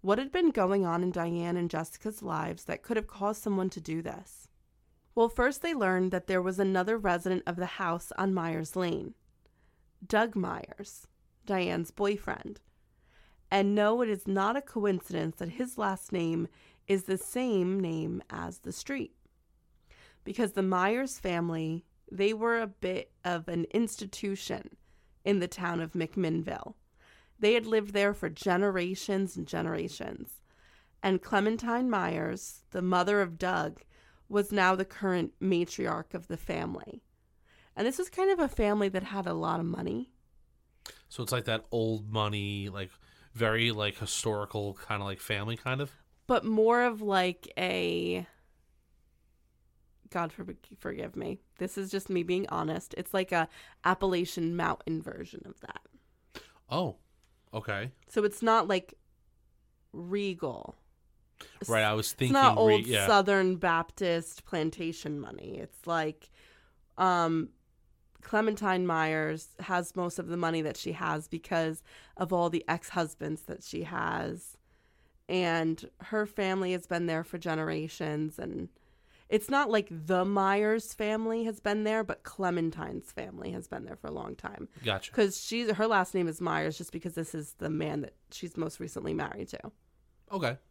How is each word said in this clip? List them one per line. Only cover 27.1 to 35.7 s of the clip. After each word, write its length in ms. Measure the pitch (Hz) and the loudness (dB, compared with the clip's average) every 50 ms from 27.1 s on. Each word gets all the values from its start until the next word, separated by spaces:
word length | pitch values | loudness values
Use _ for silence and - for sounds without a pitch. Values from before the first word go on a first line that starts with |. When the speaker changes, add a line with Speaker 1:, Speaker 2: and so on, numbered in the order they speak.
| - - _ _ _ _ | -20 -20 _ _ _ _
Speaker 1:
They 160 | 214 208 233 | 4 6 6
had 100 | 240 220 | 6 4
lived 280 | 220 220 220 208 208 202 | 4 2 2 2 2 0
there 200 | 202 202 202 208 | 2 2 2 2
for 160 | - - 165 | 0 -4 -6
generations 1040 | 160 - - 196 180 180 202 208 190 185 175 180 190 - - - 196 190 196 180 - | -6 -2 0 2 4 4 4 2 2 0 0 -2 -4 -4 -2 -2 0 0 0 0 -2
and 120 | 180 165 | -8 -8
generations. 960 | - - 170 170 170 165 160 170 - - - - - - - - - - - _ _ _ _ - - _ - _ _ _ _ | -6 -4 -4 -2 -2 -2 -4 -4 -6 -6 -8 -8 -8 -8 -10 -12 -14 -16 -20 _ _ _ _ -20 -20 _ -20 _ _ _ _
And 220 | - 190 190 180 - | 0 2 2 2 0
Clementine 640 | - - 202 202 214 226 220 233 233 233 247 254 254 | 2 2 2 4 2 0 0 -2 -2 0 0 0 2
Myers, 720 | 233 196 180 170 170 165 165 - - 190 - - - - _ _ | 0 0 0 0 0 -2 -2 -4 -4 -6 -10 -14 -16 -16 _ _
the 140 | - 185 180 | -4 -2 0
mother 360 | 180 185 180 180 190 208 208 | 4 4 4 4 6 4 4
of 200 | 196 175 165 165 | 4 2 0 -4
Doug, 420 | - 180 185 175 160 160 156 - - - _ - - - _ _ _ _ | -2 0 0 0 -2 -4 -6 -10 -20 -20 _ -20 -20 -20 _ _ _ _
was 220 | 208 208 202 202 | 0 0 2 2
now 240 | 208 202 185 185 190 | 4 6 6 6 6
the 100 | 180 190 | 4 0
current 480 | 185 - - 208 190 185 180 165 - - _ | -4 -4 -2 0 2 2 2 0 -2 -4 _
matriarch 720 | 190 190 185 170 175 170 | 0 2 4 2 2 0